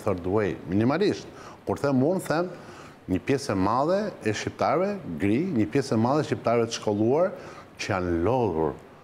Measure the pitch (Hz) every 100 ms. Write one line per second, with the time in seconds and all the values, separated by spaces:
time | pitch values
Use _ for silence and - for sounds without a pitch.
0 | - 92 87 107 98 - - 95 117 156
1 | 202 113 - - - - - 95 139 127
2 | 139 185 - 151 180 - - - - -
3 | - 92 - 139 - 98 95 120 151 190
4 | 214 - 110 107 - - 98 147 190 202
5 | 143 78 101 117 190 127 104 143 135 113
6 | 120 143 120 120 113 117 117 - - 104
7 | 110 143 190 - - - - - - 98
8 | 90 85 90 131 110 80 78 64 - -